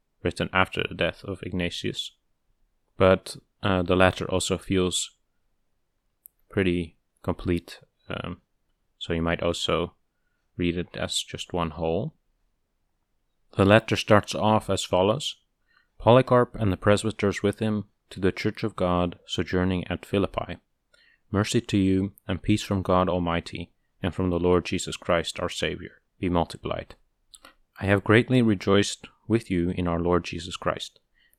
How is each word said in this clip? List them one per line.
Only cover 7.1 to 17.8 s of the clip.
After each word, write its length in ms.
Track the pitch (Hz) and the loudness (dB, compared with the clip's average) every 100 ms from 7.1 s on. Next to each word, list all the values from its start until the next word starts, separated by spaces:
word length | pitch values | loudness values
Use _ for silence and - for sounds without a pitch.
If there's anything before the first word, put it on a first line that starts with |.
| _ | _
complete, 580 | - 85 95 87 - - _ _ - | -6 -4 -2 -2 -4 -20 _ _ -12
um, 320 | - - - _ _ _ _ _ - | -10 -10 -12 _ _ _ _ _ -16
so 160 | - | -4
you 80 | 85 | -2
might 200 | 82 87 | 0 0
also 520 | 85 85 - 82 87 _ _ _ _ _ _ - | -2 -2 -2 -2 -2 _ _ _ _ _ _ -4
read 180 | 87 87 | -2 -2
it 180 | - | -6
as 280 | - 85 - | -8 -6 -6
just 320 | - - - | -8 -12 -8
one 160 | 87 85 | -4 -4
whole. 460 | 80 82 87 151 - _ _ _ _ _ _ _ _ _ _ _ _ _ | -4 -2 -2 -4 -10 _ _ _ _ _ _ _ _ _ _ _ _ _
The 120 | - | 2
letter 320 | 98 110 - 107 | 6 6 4 -4
starts 380 | - 104 - | 4 4 4
off 340 | - 104 110 - | -2 2 0 0
as 160 | 95 | -4
follows. 520 | - 90 98 143 - - _ _ _ _ _ _ | 0 2 2 0 -4 -10 _ _ _ _ _ _
"Polycarp 560 | 110 123 127 123 120 107 | 6 6 6 2 2 0
and 140 | 107 | -2
the 60 | 90 | 0
presbyters 640 | 104 104 110 - 101 90 | 2 2 0 -2 -2 0
with 180 | 101 - | -2 0
him 260 | 110 104 | -2 -4